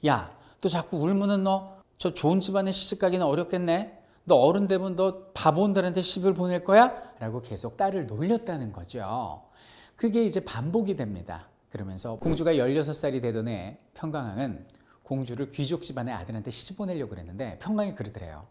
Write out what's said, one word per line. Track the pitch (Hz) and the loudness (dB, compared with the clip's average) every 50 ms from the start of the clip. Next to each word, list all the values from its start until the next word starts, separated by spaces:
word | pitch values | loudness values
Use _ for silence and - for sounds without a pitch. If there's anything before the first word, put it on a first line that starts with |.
| - | 4
"야, | 151 139 110 90 - - - - - - _ | 4 2 2 0 -6 -14 -20 -20 -20 -20 _
너 | - 190 | -2 0
자꾸 | 160 175 160 - - 165 | 0 0 -2 -2 -2 0
울면은 | 143 165 202 196 202 202 202 202 190 | 2 2 2 2 2 2 2 2 2
너 | 190 190 196 190 - - - - _ _ _ | 2 2 0 0 -6 -18 -20 -20 _ _ _
저 | - 180 170 | -4 -4 -2
좋은 | - - 147 175 190 | 2 2 4 4 4
집안에 | 185 - 190 196 196 190 | 2 2 0 0 0 2
시집 | 190 - - - 208 190 | 0 0 0 -2 -2 0
가기는 | - 185 180 185 180 | 2 2 2 4 2
어렵겠네. | 147 139 151 175 170 - 180 180 170 165 180 214 - - - _ _ _ _ _ | 2 2 2 0 -2 -2 -2 2 2 2 2 0 -4 -10 -20 _ _ _ _ _
너 | - 175 | 6 8
어른 | 135 120 147 170 202 202 190 | 8 8 8 6 6 4 2
되면 | 190 185 185 190 180 | 2 2 0 -2 0
너 | 170 185 190 185 190 - - - | 2 2 2 2 -2 -12 -12 -10
바보 | - - 160 151 160 196 | 2 4 4 6 6 4
온달한테 | 208 196 196 185 180 170 180 | 4 4 2 2 2 0 -2
시집을 | 180 180 - 196 180 196 185 | -2 -2 -2 0 2 2 2
보낼 | - 180 180 180 175 175 | 2 0 0 0 -2 2
거야?" | - 196 214 240 254 247 - - - - - | 6 8 8 8 8 6 -4 -14 -18 -14 -8
라고 | 113 110 110 123 | -8 -6 -6 -6
계속 | 117 - 107 98 - 117 113 - | -8 -8 -12 -8 -8 -10 -4 -2
딸을 | 196 196 190 190 156 113 | -2 0 0 -2 -4 -4
놀렸다는 | 107 107 147 185 226 226 226 214 175 151 131 110 | -6 -4 0 0 0 0 -2 -4 -6 -6 -6 -8
거죠. | 98 98 87 87 - 123 104 95 107 123 120 92 76 - - _ _ _ - - - - - - _ | -10 -10 -14 -12 -10 -8 -6 -4 -4 -4 -6 -6 -10 -14 -16 _ _ _ -20 -20 -20 -20 -20 -20 _
그게 | - - 233 202 233 233 | -4 -2 0 2 2 2
이제 | 208 160 190 | 2 0 -2
반복이 | 185 - - 117 120 156 175 226 226 190 233 | -4 -4 -6 -6 -4 0 0 0 0 0 -2
됩니다. | - 131 107 101 90 87 - 87 82 - - _ _ _ _ | -2 -4 -6 -6 -8 -8 -10 -12 -12 -14 -18 _ _ _ _
그러면서 | _ - 101 98 95 95 - 120 113 107 | _ -10 -10 -8 -10 -8 -8 -8 -8 -4
공주가 | - 170 160 151 165 165 165 143 | -2 -2 -2 0 2 2 4 4
열여섯 | 123 127 139 156 151 139 151 | 4 4 2 2 0 -2 -4
살이 | - - 147 131 131 | -4 -4 -2 -2 -2
되던 | 117 120 110 113 110 117 | -2 -2 -2 -2 -2 -4
해 | 113 98 87 98 127 - _ _ _ | -4 -6 -8 -10 -12 -16 _ _ _
평강왕은 | - - 160 151 156 131 110 95 104 139 131 101 92 92 - - - _ _ _ _ | -10 -8 -6 -6 -6 -6 -6 -4 -4 -4 -4 -6 -8 -12 -18 -20 -20 _ _ _ _
공주를 | _ - - 135 131 120 120 120 143 143 | _ -6 -6 -6 -4 -6 -6 -6 -6 -8
귀족 | - - 143 131 170 160 | -4 -4 -4 -2 -2 -4
집안의 | - - 143 131 120 123 123 | -6 -8 -8 -6 -6 -6 -6
아들한테 | 98 87 - 113 110 104 - | -6 -8 -8 -8 -8 -6 -6
시집 | 117 - - - 190 - | -8 -8 -8 -10 -8 -8
보내려고 | 214 185 180 160 135 107 | -6 -6 -4 -4 -6 -6
그랬는데, | - 92 85 85 87 101 131 117 90 - | -8 -12 -12 -12 -8 -8 -8 -8 -8 -10
평강이 | - 180 214 208 208 202 - | -4 -2 0 0 0 -2 -4
그러더래요. | - 117 101 - 104 90 82 78 76 87 - | -6 -8 -10 -8 -12 -12 -12 -14 -16 -18 -20